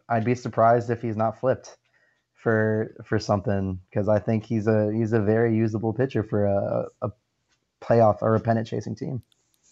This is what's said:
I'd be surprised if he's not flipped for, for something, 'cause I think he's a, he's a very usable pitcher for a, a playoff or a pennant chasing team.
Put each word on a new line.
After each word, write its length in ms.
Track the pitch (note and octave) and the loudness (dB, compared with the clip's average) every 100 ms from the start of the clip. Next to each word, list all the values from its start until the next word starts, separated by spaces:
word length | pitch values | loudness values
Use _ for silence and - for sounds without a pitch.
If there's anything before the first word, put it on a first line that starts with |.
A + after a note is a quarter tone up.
| - | -4
I'd 160 | A#2 A2+ | -2 0
be 100 | B2 | -2
surprised 540 | A2 A2+ A2+ A#2+ A2+ | -2 4 4 4 0
if 120 | A2 | -4
he's 140 | A#2+ G#2+ | -4 -2
not 240 | A2 - | -4 -2
flipped 380 | C3 A#2 - - _ _ _ _ _ _ | -2 -2 -6 -20 _ _ _ _ _ _
for, 600 | A#2+ A2 G#2+ A2 - - | 0 2 2 0 -4 -10
for 140 | - A2 | -4 -4
something, 640 | - G#2 G#2+ G2 F#2+ F#2 - | 0 -2 0 -2 -2 -6 -6
'cause 160 | A2+ G2 | -4 0
I 120 | G#2+ | 0
think 260 | A#2 A2 - | 0 -4 -2
he's 220 | A2+ G#2+ | -2 0
a, 260 | A2 G#2+ | 2 0
he's 200 | A2 A2 | -2 0
a 60 | A2+ | 0
very 360 | G2+ A2+ A#2 A2 | 2 2 2 2
usable 380 | A2+ G#2 A2+ | 0 -2 -4
pitcher 280 | A2 C3 A2+ | -2 -2 -2
for 240 | G2+ G#2+ G2+ | -2 0 0
a, 400 | G2 A2 A2+ - - | 0 -2 -4 -6 -8
a 80 | A2 - _ _ _ _ _ _ | -10 -10 _ _ _ _ _ _
playoff 400 | - A#2 A2 G#2 | 2 4 4 4
or 140 | A2 A2 | 0 0
a 40 | |
pennant 280 | A2+ A2+ A#2 | 0 -2 -2
chasing 260 | A#2 A#2 | -8 -8
team. 300 | A2 - B2+ - _ _ _ _ | -10 -8 -10 -12 _ _ _ _